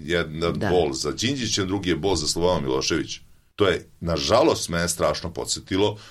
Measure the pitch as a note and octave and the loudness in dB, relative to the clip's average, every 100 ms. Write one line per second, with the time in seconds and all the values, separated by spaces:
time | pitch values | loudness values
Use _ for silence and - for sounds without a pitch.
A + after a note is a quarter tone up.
0 | D2 E2+ D#2 D#2 E2+ C#2+ G2+ F2 D2+ C2+ | -2 0 0 -2 -2 0 2 2 2 0
1 | D2 C#2 A#2+ C#3+ A2 G#2 F#2 G2 F2 D#2 | -4 -2 -2 -2 -2 -2 -2 -2 0 0
2 | F#2+ E2+ D2 E2+ F2+ E2+ C2 C2 - D#2+ | 0 0 -2 0 2 2 0 -2 0 -2
3 | - - - - _ - G2 D#2+ - - | -4 -10 -16 -20 _ 0 2 2 -4 -8
4 | E2+ D#2 - A2+ D#3 A2 - E2+ E2+ - | -4 -2 4 4 4 2 0 -2 0 0
5 | D#2 D2+ E2+ D2+ - - - F#2 G#2 G#2+ | 0 0 -6 -8 -6 -6 -2 2 2 0
6 | - | -14